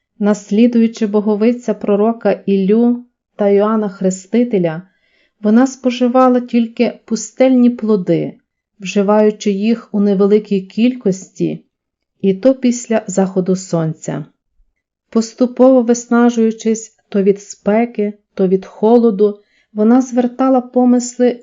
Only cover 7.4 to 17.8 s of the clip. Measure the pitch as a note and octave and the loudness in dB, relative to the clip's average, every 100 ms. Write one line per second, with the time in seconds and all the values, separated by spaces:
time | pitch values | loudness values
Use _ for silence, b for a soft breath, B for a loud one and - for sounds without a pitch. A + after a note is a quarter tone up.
7.4 | C4 B3+ A#3+ A#3+ G#3+ G#3+ F3+ D#3+ D3 - | 2 4 2 0 -2 -2 0 -2 -2 -10
8.4 | _ _ _ _ F#3 G3+ G3 G#3+ G#3+ G#3+ | _ _ _ _ -6 -2 2 2 2 0
9.4 | G#3 G3 G#3+ A#3 - G#3+ G3+ F#3+ G3+ G#3+ | -4 -2 -2 -2 -4 -2 0 2 2 2
10.4 | G#3+ G3+ F#3+ - A#3+ B3+ G3+ F#3 - _ | 0 -4 -4 -2 -2 0 -4 -4 -10 _
11.4 | E3+ D#3 _ _ _ _ _ _ G3 F#3+ | -6 -6 _ _ _ _ _ _ -4 2
12.4 | C4 C4 B3 A#3+ - A3 - F3+ F#3+ F#3+ | 0 2 -2 -2 -4 -4 -2 -2 -2 -2
13.4 | F3+ F#3 - E3+ D#3+ D#3 - D3 D3 _ | -2 -4 -4 -4 -4 -6 -10 -10 -12 _
14.4 | _ _ _ _ _ _ _ A3+ A3+ - | _ _ _ _ _ _ _ -4 -4 -4
15.4 | B3 B3 B3+ C4 A3+ A#3+ - A#3 A#3+ A#3 | -4 2 4 4 2 -2 0 2 2 2
16.4 | A3+ A3 A3+ A3 - _ _ G3+ G3 G3 | -2 -2 -4 -4 -8 _ _ 0 0 0
17.4 | - - - A3 | -6 -8 -2 0